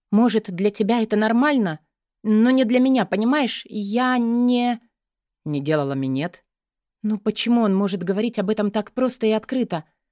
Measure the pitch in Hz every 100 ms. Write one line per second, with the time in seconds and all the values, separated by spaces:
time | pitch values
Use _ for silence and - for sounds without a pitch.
0 | _ 208 240 220 214 175 202 202 208 240
1 | 220 208 220 226 294 277 190 156 _ _
2 | _ _ 214 214 240 262 233 254 262 262
3 | 190 190 226 302 247 - - 214 202 226
4 | 254 254 233 240 247 247 240 240 _ _
5 | _ _ _ _ 156 147 143 151 139 135
6 | 131 131 170 - _ _ _ _ _ _
7 | 214 214 214 - 226 240 214 190 202 190
8 | 175 196 240 - 190 214 208 214 208 -
9 | 254 - 220 220 - 262 233 165 - _
10 | _